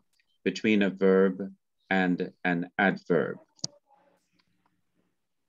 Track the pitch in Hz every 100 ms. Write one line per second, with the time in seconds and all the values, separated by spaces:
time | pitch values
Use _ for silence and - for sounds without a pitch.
0 | _ _ _ _ 95 90 110 104 98 95
1 | 98 95 95 92 98 - _ _ - 95
2 | 92 90 90 - 87 85 87 - 98 80
3 | - 82 - - _ _ - _ _ _
4 | _ _ _ _ _ _ _ _ _ _
5 | _ _ _ _